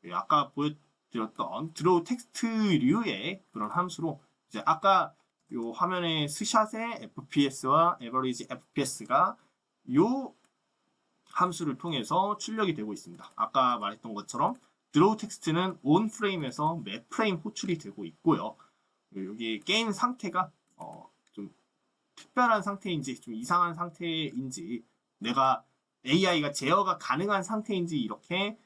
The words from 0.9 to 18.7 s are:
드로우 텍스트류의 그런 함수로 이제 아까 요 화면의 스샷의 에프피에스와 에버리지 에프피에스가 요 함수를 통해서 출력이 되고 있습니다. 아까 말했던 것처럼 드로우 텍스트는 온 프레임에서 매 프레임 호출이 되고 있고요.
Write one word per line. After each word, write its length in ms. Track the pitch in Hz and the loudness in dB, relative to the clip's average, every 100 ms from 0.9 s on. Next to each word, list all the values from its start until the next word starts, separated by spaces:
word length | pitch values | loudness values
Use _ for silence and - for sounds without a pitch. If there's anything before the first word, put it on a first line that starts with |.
| _ _ 117 110 - - 107 160 | _ _ -6 -6 -6 -8 -6 -8
드로우 300 | - 160 175 | -2 2 2
텍스트류의 1400 | 165 247 - - 233 226 208 156 127 202 214 98 139 196 _ | 2 -6 -6 -6 -2 0 2 4 4 2 0 -4 -6 -8 _
그런 180 | 107 107 | -8 -4
함수로 500 | 175 180 - 160 131 _ _ _ | -2 -4 -4 -6 -6 _ _ _
이제 140 | 110 - | -4 0
아까 480 | 160 196 185 160 _ _ _ _ | 2 4 4 2 _ _ _ _
요 200 | 120 117 | -8 -8
화면의 560 | 113 175 180 170 156 147 | -2 -2 0 0 0 -2
스샷의 760 | - 214 226 214 220 226 220 | -4 0 2 0 -4 -10 -10
에프피에스와 960 | 156 - 131 147 139 135 131 151 165 - | -14 -16 -4 0 0 0 2 4 4 0
에버리지 460 | 120 131 131 120 117 | -4 -2 -2 -4 -10
에프피에스가 880 | 120 - - 135 - 117 135 185 - _ _ _ _ - 131 | -12 -8 -4 -4 -6 0 2 2 -2 _ _ _ _ 0 4
요 380 | 208 269 262 _ _ _ _ _ _ _ _ _ _ | 4 2 -4 _ _ _ _ _ _ _ _ _ _
함수를 480 | - 180 170 156 127 | -2 -2 -2 -6 -6
통해서 580 | 170 143 107 165 196 208 | -6 -6 -2 0 0 -4
출력이 360 | - 220 196 | -6 -2 -2
되고 180 | 151 107 | -2 -8
있습니다. 400 | 98 87 87 - | -10 -14 -20 -20
아까 440 | - - 135 127 120 | -6 -2 2 2 0
말했던 360 | 104 - 113 | -4 -8 -12
것처럼 400 | 101 - 123 175 247 _ _ _ | -12 -10 -2 -2 -2 _ _ _
드로우 240 | 147 196 214 | 4 4 4
텍스트는 640 | - - - 160 185 185 | -6 -6 -2 0 0 -2
온 260 | 135 165 220 | 2 4 2
프레임에서 680 | - 202 185 135 123 151 190 | -2 -4 -2 -6 -2 -4 -4
매 180 | 101 110 | -8 -12
프레임 320 | _ - 220 180 | _ -2 -2 -2
호출이 420 | 208 - 190 165 | -6 -8 -6 -6
되고 260 | 101 - | -6 -12
있고요. 520 | - _ 160 - - - _ | -14 _ 0 2 -2 -10 _